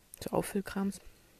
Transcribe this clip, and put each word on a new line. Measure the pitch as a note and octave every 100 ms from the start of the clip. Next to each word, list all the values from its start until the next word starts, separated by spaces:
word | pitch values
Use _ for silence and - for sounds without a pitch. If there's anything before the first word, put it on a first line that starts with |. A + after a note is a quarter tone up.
| - -
So | -
Auffüllkrams. | - E3+ G3+ - G3 G3 - - - - -